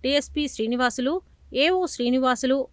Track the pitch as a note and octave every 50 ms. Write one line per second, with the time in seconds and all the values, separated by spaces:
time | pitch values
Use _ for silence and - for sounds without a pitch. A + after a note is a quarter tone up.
0 | - B3+ C#4 C#4+ C#4+ - - D4+ D4 C4+ - - A3 A3 A#3+ B3 B3+ A#3+ - -
1 | B3 C4 D#4+ F#4 - _ - _ - - - B3 C#4 E4 F#4 F#4 F#4 - - -
2 | A#3+ A#3+ B3+ C4 B3+ B3+ B3+ B3 - B3+ C4 C#4 B3+ -